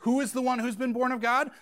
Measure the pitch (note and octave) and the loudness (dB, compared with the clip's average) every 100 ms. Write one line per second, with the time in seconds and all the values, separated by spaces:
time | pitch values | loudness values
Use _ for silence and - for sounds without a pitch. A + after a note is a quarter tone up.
0 | A#3 C4 C4+ B3+ B3+ B3 A#3+ G#3 B3+ A#3 | 0 2 0 0 0 0 -2 -2 -2 0
1 | B3+ B3+ A#3 B3+ D4 - | 0 0 2 2 0 -6